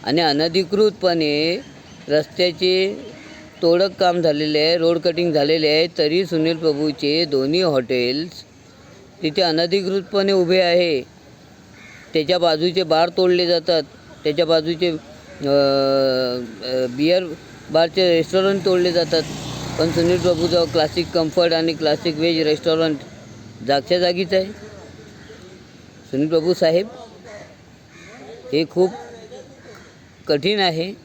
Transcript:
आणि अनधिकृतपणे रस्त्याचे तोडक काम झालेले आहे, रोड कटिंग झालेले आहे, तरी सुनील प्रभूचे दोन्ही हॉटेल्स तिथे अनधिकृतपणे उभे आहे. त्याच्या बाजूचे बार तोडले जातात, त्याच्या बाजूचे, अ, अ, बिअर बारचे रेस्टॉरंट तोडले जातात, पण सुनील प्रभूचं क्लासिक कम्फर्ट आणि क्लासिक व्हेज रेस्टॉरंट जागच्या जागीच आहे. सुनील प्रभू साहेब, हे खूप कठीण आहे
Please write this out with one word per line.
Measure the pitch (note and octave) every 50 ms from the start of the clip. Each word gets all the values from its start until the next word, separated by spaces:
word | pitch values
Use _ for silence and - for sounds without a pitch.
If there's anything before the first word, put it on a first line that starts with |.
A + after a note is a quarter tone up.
| -
आणि | G2+ C3+ E3
अनधिकृतपणे | E3+ D#3 C#3 C#3+ D#3 E3+ E3 F#3+ F#3 E3+ G3 G3+ G#3+ G#3+ G3+ - - F3+ E3+ E3 D#3 D3 D3 D3 D#3 E3 F3 A3+ C#4 - - - - - - - - -
रस्त्याचे | C#3+ D3+ - - - - F3+ F3+ E3 - F#3 F#3 F#3 F#3 F#3+ G3 G#3 A#3 - - - - - - - - - - - -
तोडक | - E3+ E3+ F3 F#3+ G3 F#3 -
काम | F#3+ F3+ F3 F3
झालेले | E3 D#3+ D3 D3 D#3 D3+ D3+ D3+
आहे, | D3+ D#3+ E3+
रोड | F3 E3 E3 E3+ E3
कटिंग | D3+ F3+ D#3+ E3 F3 F3 D3+
झालेले | D3+ C#3+ D3 D#3+ E3 D#3
आहे, | D3+ D3+ D#3 E3 F3 E3+
तरी | - D#3 D3+ D#3 F3+ F#3+
सुनील | E3 F3 D#3+ D#3 D#3+ E3+
प्रभूचे | D#3 E3+ D#3+ D3 C#3+ D3+ D#3 C#3+ - - C#3+ D3 D#3+ F3
दोन्ही | D3+ C#3+ C3+ C3 C#3 D#3 F3+
हॉटेल्स | F#3 E3+ D3 C3 B2 A2 B2+ B2 B2 B2 C3 D3 E3 F3 - - - - - - - - - - - - - - - - - -
तिथे | - D#3 D3+ G3
अनधिकृतपणे | F#3 E3+ D#3 D#3+ E3+ E3+ F3 G3+ F#3 F3+ F#3+ G3 F#3 - - G3+ G3 G3
उभे | G3 F#3+ F3+ E3 F#3 F#3
आहे. | F#3 F3 E3+ F3 F3 E3+ D3+ C3 - - - - - - - - - - - - - - - - - - - - - - -
त्याच्या | D#3+ D3+ C#3 F3+
बाजूचे | F3+ E3+ E3+ D#3+ D#3 E3 F3+ E3 F#3 F3+
बार | D#3 D#3+ D#3+ E3+ F3
तोडले | E3+ - F#3 F3+ F3+ F3 F3+
जातात, | E3+ F3 E3+ D#3+ F3+ E3+ D#3+ C#3+ - - - - - - - -
त्याच्या | D#3 D3 D#3 E3+
बाजूचे, | D#3 E3 D#3+ D3+ D#3+ E3+ D#3+ F3+ F3
अ, | D#3+ D#3 - - - - - - - - D3 C#3 C#3+ C#3+ C#3 C#3 C#3 C#3 C3+ C3+ C3+ C3+ C3+ C3+ C3 B2+ C3 B2 B2 B2+ B2 A2+ A2 G2+ G#2+
अ, | B2+ B2+ B2+ B2+ B2+
बिअर | B2 C3 D3 D#3+ F3 F#3 F#3 E3 D3+ - - - - - - -
बारचे | D3 D#3 E3 E3 - F#3+ F#3 F3+
रेस्टॉरंट | E3+ E3 D#3 - F3+ F#3+ F#3+ G3 G3 G3 E3+
तोडले | F#3+ F#3 F3+ F3 F3+
जातात, | E3 E3+ E3 D#3 E3+ D#3+ D3 D3 - - - - - - - - - -
पण | D#3 E3+
सुनील | D#3 E3+ E3+ E3+ F3+
प्रभूचं | F3 E3 F3+ F3 D#3 E3+ E3+ E3 F3 E3+
क्लासिक | D#3 - E3 D3+ D3+ - F3+ E3 D3+ -
कम्फर्ट | F3 D#3+ D#3 - F#3 F3 E3+ E3
आणि | D#3+ D#3+ E3 D#3+
क्लासिक | D3 D#3 D3+ D3+ D3+ - F3 D#3
व्हेज | D3+ D#3+ E3+ E3 D#3+
रेस्टॉरंट | D#3+ D3+ D3+ D3 - E3+ D#3+ D#3+ E3 D#3+ D3+ C3+ - - - - - - - - - - - - -
जागच्या | A#2+ C#3 C#3+ C3 - F3 F3+
जागीच | F3+ F3 F3 F3+ F#3+ E3+ F#3+
आहे. | F#3+ F#3+ G3 G#3 - - - - - - - - - - - - - - - A4 - - - - - - - - - - - - - -
सुनील | - - C3 D3
प्रभू | D#3 E3 E3 D#3 F3 F3+
साहेब, | - F3+ D#3+ D#3+ F3 G3+ A3 - - - - - - - - G#3 G3+ - - - - - - - - - - - - - - - - - - - - - - -
हे | D3+ D#3+ C#3+
खूप | - E3+ F#3 F#3 - - - - - - - - - - - - - - - - - - - - - - - - - - -
कठीण | - D#3 D3 C3+ F#3 G#3+ G#3
आहे | F#3+ F3 D#3+ D#3+ E3 F#3+ G#3 - -